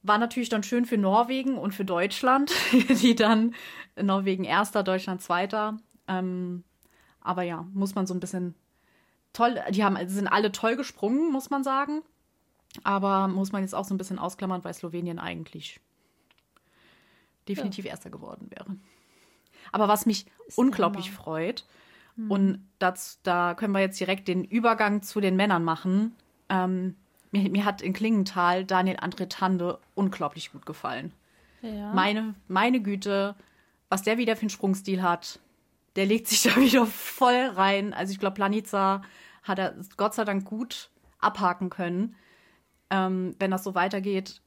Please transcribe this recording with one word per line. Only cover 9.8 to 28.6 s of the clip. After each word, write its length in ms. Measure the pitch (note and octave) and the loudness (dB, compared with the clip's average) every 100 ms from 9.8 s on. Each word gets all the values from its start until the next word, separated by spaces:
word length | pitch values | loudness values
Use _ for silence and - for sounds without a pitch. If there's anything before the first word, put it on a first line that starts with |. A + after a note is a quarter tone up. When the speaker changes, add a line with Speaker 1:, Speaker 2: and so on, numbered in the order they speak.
Speaker 1:
haben, 140 | G3+ F#3+ F3+ | 2 0 -2
sind 180 | G3 G3 | -2 2
alle 240 | G#3 G#3 | 2 2
toll 220 | G3 A3+ C4 | 0 -2 0
gesprungen, 540 | C4 - G3+ C4+ E4 | -6 -4 0 2 0
muss 160 | C4+ - | -2 -2
man 140 | C#4 C4+ | -4 0
sagen. 360 | C4+ C#4+ D4+ D#4 _ _ _ _ _ _ - | -2 -2 -6 -8 _ _ _ _ _ _ -6
Aber 440 | - G3 G3 G3 G3 | -2 0 2 2 2
muss 240 | F#3 G3 | 0 -2
man 100 | G3+ | -4
jetzt 140 | F#3+ - | -4 -4
auch 100 | G3 | -4
so 80 | |
ein 40 | F#3+ | -6
bisschen 220 | F#3+ F#3 | -4 -6
ausklammern, 440 | F3+ - F#3+ F#3 | -6 -6 -6 -6
weil 100 | F3 | -8
Slowenien 460 | F3 F3 E3+ F3 E3+ | -10 -8 -6 -6 -6
eigentlich 600 | E3+ E3+ D#3+ D#3+ D3 - _ _ _ _ _ _ _ _ _ _ _ _ _ _ _ _ - | -8 -8 -12 -14 -16 -18 _ _ _ _ _ _ _ _ _ _ _ _ _ _ _ _ -8
definitiv 380 | G3+ G#3+ G3 F#3 | -6 -6 -8 -10
Speaker 2:
Ja. 60 | |
Speaker 1:
Erster 180 | - - | -12 -14
geworden 380 | - - - - | -16 -16 -18 -18
wäre. 160 | - - F#3+ _ _ _ _ _ _ _ _ - | -16 -14 -14 _ _ _ _ _ _ _ _ -6
Aber 160 | G3+ G#3 | 2 4
was 180 | G#3 A3+ | 4 2
mich 200 | G#3 - _ - | 0 -6 _ -6
Speaker 2:
Ist 100 | - | 2
der 60 | |
Speaker 1:
unglaublich 440 | B3+ - F3 G3 F#3 | 2 4 0 0 -10
Speaker 2:
Hammer. 100 | G3 | -12
Speaker 1:
freut, 480 | - D#3+ F3 B3+ - - - - - - | -8 -4 -4 -6 -14 -20 -20 -20 -18 -10
Speaker 2:
Mhm. 160 | G#3+ | -2
Speaker 1:
und 360 | G3 G3 F#3+ - _ | 4 4 2 -10 _
das, 400 | F#3 F#3 - - | 0 0 -14 -8
da 300 | F#3+ F3 F3 | 0 2 0
können 200 | F3 A3 | 0 -2
wir 60 | G3 | 2
jetzt 200 | G3 F#3+ | 0 0
direkt 280 | F#3 G3 G3 | -2 -2 -2
den 160 | F3+ | -2
Übergang 580 | - A3+ A#3 A3 G#3 G#3 | 0 2 2 4 2 0
zu 180 | - G#3+ | -2 0
den 140 | G3 F#3 | 2 2
Männern 280 | G#3 F3 | 4 2
machen. 520 | E3 D#3+ F#3 F#3+ A3 - _ _ _ | 2 -2 0 2 0 -6 _ _ _
Ähm, 460 | F#3+ F#3 F#3 F#3 F#3 _ _ _ | -2 0 -2 -4 -8 _ _ _
mir, 180 | G3+ G3 | 0 2
mir 160 | G3+ G3+ | 2 0
hat 160 | G3+ | -2
in 120 | F#3 | -4
Klingenthal 720 | F#3+ A3 A3 F#3+ F#3 F3 F#3 | -2 2 2 0 2 2 2